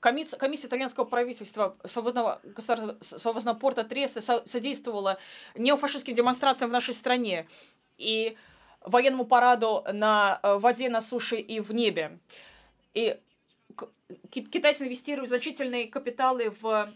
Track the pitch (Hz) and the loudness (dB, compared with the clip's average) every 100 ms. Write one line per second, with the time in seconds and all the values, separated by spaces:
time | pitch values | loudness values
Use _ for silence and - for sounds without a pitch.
0 | 240 269 311 - 269 294 247 247 262 247 | 2 2 -4 -4 -4 -4 -6 -4 -4 -4
1 | 240 240 240 233 208 - 202 - - - | -2 0 -2 -4 -12 -2 -2 -4 -10 -4
2 | 226 247 226 - - 202 214 233 220 220 | -2 0 -2 -2 -10 -16 -4 -2 -2 -10
3 | - - 233 226 233 220 269 262 220 254 | -12 -6 -4 -2 -2 0 0 0 -4 -2
4 | 277 247 208 240 233 247 240 269 - 214 | -4 -4 0 0 0 -6 -4 -6 -6 -2
5 | 196 190 - - - - 240 285 285 285 | -2 -2 -6 -20 -18 -2 2 2 2 -4
6 | - 233 240 254 285 254 240 247 247 240 | -4 2 2 4 2 2 0 0 -2 -4
7 | - 247 233 175 160 - - _ _ _ | 0 0 0 -2 -6 -18 -20 _ _ _
8 | 165 220 220 220 - - _ _ - 240 | -2 0 -2 -6 -20 -20 _ _ 2 4
9 | 269 262 226 247 247 247 220 214 - 208 | 4 2 4 6 8 6 4 0 -2 0
10 | 214 214 202 - - 202 226 233 254 233 | 4 6 4 4 2 4 4 2 0 -2
11 | 220 247 - 226 208 220 214 220 226 165 | -2 -6 -4 -4 -4 -8 -4 0 0 0
12 | 156 170 _ - - - _ _ _ - | -4 -8 _ -20 -20 -20 _ _ _ -2
13 | 226 - _ _ _ _ _ - - _ | -2 -2 _ _ _ _ _ -16 -16 _
14 | _ - - - - 359 302 294 269 247 | _ -20 -12 -10 -6 2 2 2 -2 -8
15 | - 285 254 247 311 - 262 247 226 277 | -6 -6 -2 -2 -4 -6 -4 -4 -4 -6
16 | 269 240 262 254 226 202 220 214 208 | -8 0 0 2 -2 -4 0 0 0